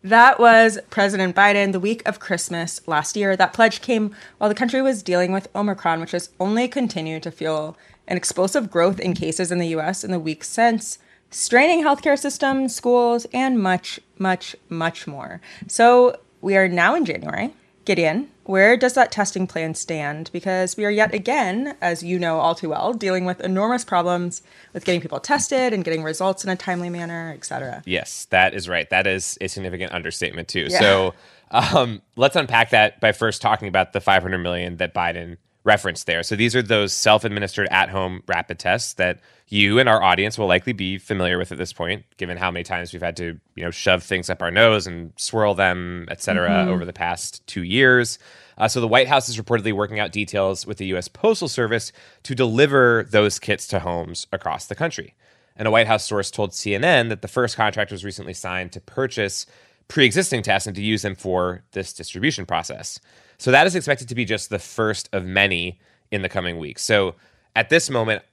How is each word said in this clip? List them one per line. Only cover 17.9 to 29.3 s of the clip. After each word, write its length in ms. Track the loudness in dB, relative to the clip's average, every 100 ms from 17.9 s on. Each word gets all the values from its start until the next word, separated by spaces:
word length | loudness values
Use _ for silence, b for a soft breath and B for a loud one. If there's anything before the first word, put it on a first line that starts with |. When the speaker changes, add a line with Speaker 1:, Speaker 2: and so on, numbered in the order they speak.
| 0 2 0 -6 _ -2
Speaker 1:
where 320 | 4 6 6
does 160 | 2 4
that 160 | 2
testing 340 | 2 -4 -2 -4
plan 300 | -4 -6 -6
stand? 560 | -8 -6 -6 -8 -10
Because 420 | -8 -4 -2 -2 -2
we 100 | -2
are 60 |
yet 220 | 2 0
again, 600 | 0 -2 0 0 -2 -6 -4
as 200 | -4 -4
you 160 | -4 -2
know 220 | 0 0
all 160 | 0 -2
too 140 | -4
well, 240 | -4 -4
dealing 320 | -2 -2 0 -2
with 140 | -4
enormous 440 | -2 0 0 -2 0
problems 560 | 0 0 -2 -4 -10 b b b
with 120 | -8 -2
getting 160 | -2
people 180 | -2 -10
tested 520 | -2 -2 0 0 0
and 120 | -2
getting 180 | -2 -4
results 420 | -4 -2 -2 -2
in 60 | -4
a 60 | -6
timely 340 | -4 -6 -6
manner, 420 | -8 -8 -10 -10 -12
et 100 | -10
cetera. 380 | -10 -8 -12 -4
Speaker 2:
Yes, 400 | -4 -4 -14 0
that 240 | 4 4 0
is 120 | -4
right. 220 | -4 0
That 160 | 0 0
is 320 | -2 -6